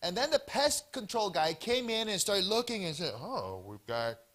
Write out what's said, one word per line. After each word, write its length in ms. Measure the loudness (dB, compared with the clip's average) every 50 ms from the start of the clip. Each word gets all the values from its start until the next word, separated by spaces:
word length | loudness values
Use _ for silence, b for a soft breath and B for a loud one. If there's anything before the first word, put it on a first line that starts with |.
And 140 | -4 -2 -2
then 160 | 0 0 4
the 80 | 4 2
pest 520 | 2 2 0 2 2 4 2 0 -4 -6 -8
control 360 | -8 -6 -2 0 0 0 2
guy 240 | 2 2 2 2 2
came 360 | 0 0 0 0 0 2 0
in 180 | 0 0 0
and 120 | 0 0 0
started 260 | 2 2 2 2 2
looking 400 | 4 2 2 2 0 -2 -2 -2
and 100 | -2 -4
said, 180 | -2 -4 -4 -4
Oh, 480 | -4 -8 -6 -6 -4 -4 -4 -6 -8 -8
we've 200 | -10 -12 -14 _
got 320 | -4 -2 0 0 0 -2 -4 -12 _